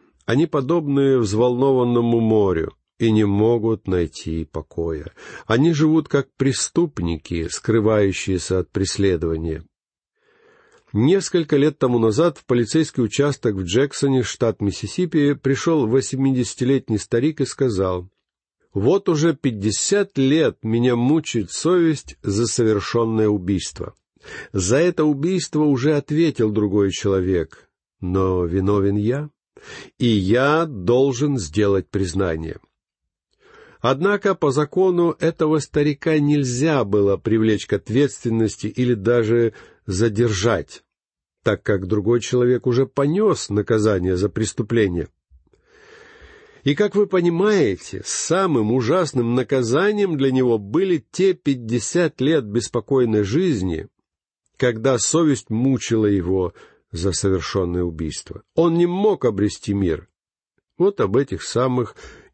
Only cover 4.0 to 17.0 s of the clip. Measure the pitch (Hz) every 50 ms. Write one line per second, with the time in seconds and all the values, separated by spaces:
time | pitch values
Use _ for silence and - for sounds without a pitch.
4 | 87 78 - - - 85 80 82 80 78 _ 80 76 - - - 82 82 80 76
5 | 76 - - - - - - - - - 113 120 143 170 165 143 156 156 156 160
6 | 151 - - 143 135 - _ _ 135 139 127 - - - - 165 175 156 - -
7 | 87 85 85 78 - - 87 85 80 85 - - - - 107 113 104 110 110 107
8 | 104 98 92 - - - 95 90 - - 92 92 90 - _ 101 98 - - -
9 | 98 98 90 82 80 82 82 80 80 82 80 78 80 _ _ _ _ _ _ _
10 | _ _ _ _ _ _ _ _ _ _ _ _ _ _ _ _ _ _ - 104
11 | 113 143 185 196 - - - 175 160 147 151 139 139 156 151 - - 127 123 120
12 | 113 110 104 117 165 175 - - _ - 127 123 113 - - 160 160 147 - -
13 | 120 101 - - 143 147 139 - - 120 104 95 95 85 90 120 139 143 - -
14 | - 139 135 131 117 - - - 123 113 101 - 104 101 - - - 101 - -
15 | 180 165 - 160 143 143 143 - - 135 135 127 - 170 165 156 127 110 117 135
16 | 131 - - 131 135 135 135 123 123 - - - 127 123 139 131 - - 113 101